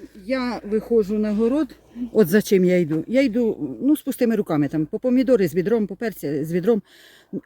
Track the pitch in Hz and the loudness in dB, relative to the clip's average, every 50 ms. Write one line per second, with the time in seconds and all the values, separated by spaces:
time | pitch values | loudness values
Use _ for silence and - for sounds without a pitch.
0 | - - _ 214 185 196 262 262 247 247 220 - - 202 208 220 208 - 233 226 | -20 -20 _ -16 -8 -6 -4 -4 -4 -4 -6 -8 -6 -4 -4 -4 -2 0 2 2
1 | 208 180 214 214 214 214 208 208 226 233 262 302 311 247 - - _ _ - 240 | 2 2 0 -2 -2 0 0 0 0 0 0 0 -2 -4 -6 -12 _ _ -14 -12
2 | 247 233 - - 208 151 175 214 - - 214 185 185 180 180 180 180 143 156 160 | -10 -2 2 2 2 4 4 2 2 4 2 4 4 4 4 2 2 0 -2 -4
3 | - - 220 262 285 254 196 247 240 220 - - 143 139 131 110 214 269 302 - | -4 0 0 2 2 2 2 0 0 0 -2 -4 -6 -8 -6 -2 0 2 2 0
4 | - 285 240 - 254 226 226 196 - - 170 147 147 139 - 156 156 - - 214 | 0 -4 -4 -2 0 0 0 0 -2 0 0 0 0 0 0 -2 -4 -4 -4 -4
5 | - 254 247 254 262 202 254 202 196 160 131 180 170 202 233 233 208 185 196 - | -2 0 2 2 4 4 4 2 2 2 0 -2 0 0 0 0 0 -2 -4 -6
6 | 240 226 190 - - 143 147 143 147 156 170 180 165 208 240 208 - _ _ - | -8 -8 -8 -6 -6 -4 -4 -4 -4 -4 -4 -2 0 0 0 0 -2 _ _ -20
7 | - - - - _ _ - 180 - | -20 -20 -20 -20 _ _ -12 -12 -10